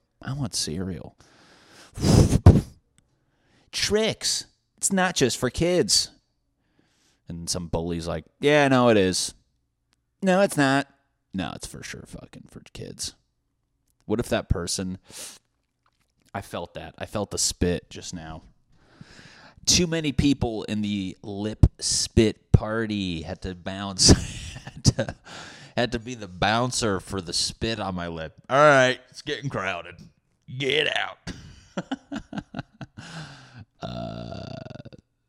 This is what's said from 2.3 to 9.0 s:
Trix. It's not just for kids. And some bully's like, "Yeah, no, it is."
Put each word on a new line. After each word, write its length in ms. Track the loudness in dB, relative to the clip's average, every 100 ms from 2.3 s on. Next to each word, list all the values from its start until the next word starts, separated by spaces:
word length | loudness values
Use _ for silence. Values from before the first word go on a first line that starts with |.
| 8 8 8 6 -8 _ _ _ _ _ _ _ _ _
Trix. 720 | -4 0 2 2 0 -2 -4 -6 _ _ _
It's 160 | -2
not 220 | 2 0
just 240 | 2 2 2
for 100 | -2
kids. 640 | 0 2 2 2 2 0 -8 _ _ _ _ _ _ _ _ _ _ -14
And 200 | -10 -6
some 200 | -6 -4
bully's 380 | -4 -2 -4 -4
like, 200 | -6 -10 _
"Yeah, 280 | 2 4 6
no, 220 | 6 6
it 80 |
is." 340 | 6